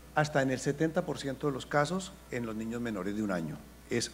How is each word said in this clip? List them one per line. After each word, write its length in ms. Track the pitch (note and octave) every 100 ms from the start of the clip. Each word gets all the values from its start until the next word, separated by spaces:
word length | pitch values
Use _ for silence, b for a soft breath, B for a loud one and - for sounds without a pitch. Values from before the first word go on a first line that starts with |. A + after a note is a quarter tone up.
| - -
hasta 260 | D3+ D3
en 100 | C3+
el 80 | B2+
setenta 460 | D3 C#3+ D#3+ D#3+ E3+
por 120 | C3+
ciento 300 | C#3 B2+ D3+
de 60 |
los 120 | B2+ -
casos 460 | D3 D3 F#3 F#3 - -
en 160 | B2+ A#2
los 100 | A2
niños 260 | A2+ A#2+
menores 340 | A#2 G2+ F#2 G#2
de 80 |
un 80 | G#2+
año. 260 | F2+ D#2+ D2+ - - -
Es 220 | A#2 -